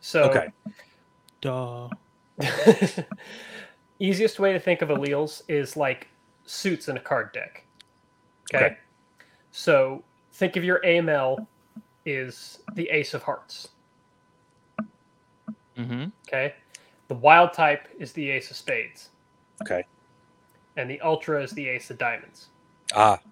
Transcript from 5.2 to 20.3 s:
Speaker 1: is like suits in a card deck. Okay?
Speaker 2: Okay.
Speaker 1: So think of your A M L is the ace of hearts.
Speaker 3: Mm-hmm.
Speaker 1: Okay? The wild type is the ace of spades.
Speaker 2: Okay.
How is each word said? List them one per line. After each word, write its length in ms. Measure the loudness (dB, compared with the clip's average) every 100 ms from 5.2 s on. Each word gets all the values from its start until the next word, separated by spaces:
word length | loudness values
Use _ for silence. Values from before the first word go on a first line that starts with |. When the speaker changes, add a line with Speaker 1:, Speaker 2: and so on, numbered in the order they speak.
| -4 -8 -6
Speaker 1:
is 280 | -4 -4 -4
like 320 | -4 -4 -10 _ _ _
suits 440 | -16 -8 -4 -4 -6
in 80 | -8
a 40 |
card 320 | -4 -4 -4
deck. 320 | -10 -14 -16 -20 _ -20 _ _ _ _ _ -4
Okay? 100 | 0 2
Speaker 2:
Okay. 100 | 0 _ _ _ _ _ _ _
Speaker 1:
So 540 | -4 2 4 4 -2 -14 _ _
think 220 | -4 -4 -2
of 60 |
your 140 | 0 0
A 140 | 2 2
M 100 | 2
L 400 | 0 0 -2 -8 _ _ -20 -20 _
is 560 | -8 -8 -8 -12 -20 -20 -14
the 140 | -10 -2
ace 240 | -2 -2
of 80 | -6
hearts. 460 | -6 -8 -12 -20 -20 _ _ _ _ _ _ _ _ _ _ -12 -12 _ _ _ _ _ -20 -20 _ -12
Speaker 3:
Mm-hmm. 280 | -8 -6 -8 -12 -8
Speaker 1:
Okay? 260 | -4 -4 -6 _ -20 _ _ -12
The 60 |
wild 380 | 2 8 10 8
type 360 | 6 2 2 -4 -16
is 140 | -14
the 180 | -8 -4
ace 200 | -4 -6
of 60 | -10
spades. 540 | -6 -4 -6 -12 -20 _ _ _ _ -16
Speaker 2:
Okay. 220 | -6 -4 -6 _ _ _ _